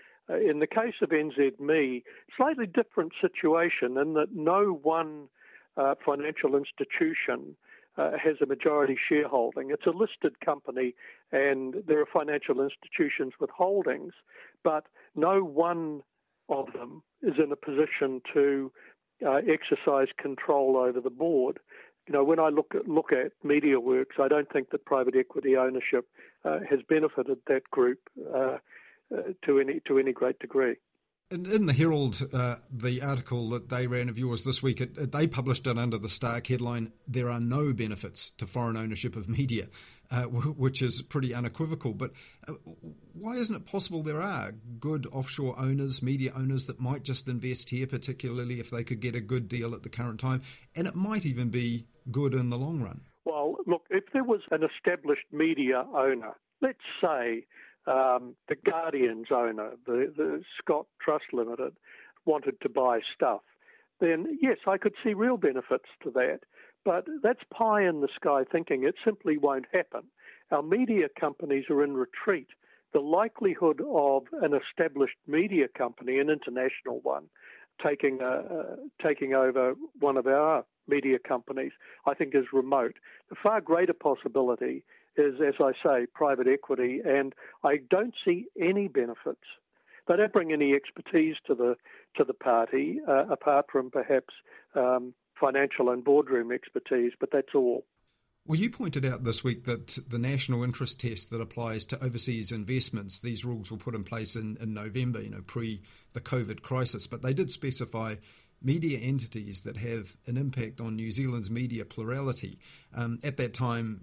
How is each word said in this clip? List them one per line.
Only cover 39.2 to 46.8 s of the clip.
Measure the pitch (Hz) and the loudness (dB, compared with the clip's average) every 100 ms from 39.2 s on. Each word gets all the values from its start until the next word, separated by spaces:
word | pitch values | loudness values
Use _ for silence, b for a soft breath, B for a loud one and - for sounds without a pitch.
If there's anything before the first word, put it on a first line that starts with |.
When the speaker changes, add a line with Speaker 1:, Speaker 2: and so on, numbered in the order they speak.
| 98 | -4
Speaker 2:
media," | 117 139 113 - B B B B | -2 -2 -2 -6 B B B B
uh, | 123 | -6
w-, | 120 123 147 | -4 -2 -4
which | 143 131 135 | 0 -2 0
is | 127 - | 2 2
pretty | - 147 127 | 2 -4 -4
unequivocal. | 120 120 - 160 160 123 | -4 -6 -6 -6 -4 -6
But, | 98 127 - B B - | -6 -8 -10 B B -16
uh, | 156 - - 165 143 - | -16 -18 -20 -20 -20 -20
why | 165 214 | -14 -8
isn't | 247 226 | -2 -2
it | 208 - | -2 -4
possible | 202 - 165 | 0 0 0
there | 156 151 | -6 -4
are | 196 151 98 110 117 117 | -4 -4 -6 -10 -16 -8
good | 147 156 - | -6 -4 -6
offshore | 131 131 - 131 120 | -6 -6 -4 -4 -2
owners, | 131 139 139 131 | -2 0 0 0
media | 127 139 127 | 0 -2 -2
owners, | 131 135 135 - | -4 -2 0 0
that | 120 | -2